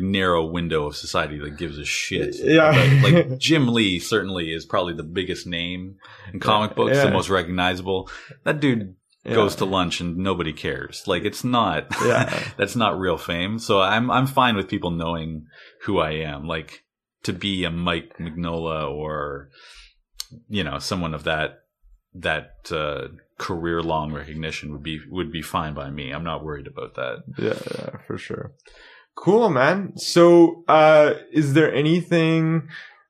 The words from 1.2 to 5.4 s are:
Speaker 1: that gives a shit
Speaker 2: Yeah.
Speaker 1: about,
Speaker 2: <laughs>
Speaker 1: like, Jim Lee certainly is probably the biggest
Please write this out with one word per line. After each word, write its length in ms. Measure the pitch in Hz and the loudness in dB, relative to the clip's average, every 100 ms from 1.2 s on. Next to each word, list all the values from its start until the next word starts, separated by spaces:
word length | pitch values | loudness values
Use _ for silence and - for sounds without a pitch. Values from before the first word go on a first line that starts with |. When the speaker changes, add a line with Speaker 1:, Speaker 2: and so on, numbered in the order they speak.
| 76 73 | -2 -6
Speaker 1:
that 180 | 73 76 | -10 -8
gives 220 | 82 73 | -8 -8
a 60 | |
shit 500 | 73 - - 90 - - | -6 -6 -4 -4 -4 -2
Speaker 2:
Yeah. 320 | 135 160 156 | 4 6 8
Speaker 1:
about, 400 | 135 131 135 135 | 6 6 6 8
Speaker 2:
<laughs> 0 | |
Speaker 1:
like, 260 | 170 135 131 | 6 4 -2
Jim 300 | - 160 120 | 2 4 4
Lee 320 | 117 101 87 | 2 2 0
certainly 520 | - 107 95 92 80 | 0 0 0 -4 -4
is 120 | 80 - | -6 -4
probably 280 | 104 87 | -2 -2
the 100 | 82 | -4
biggest 420 | 78 92 90 85 | -6 -6 -4 -6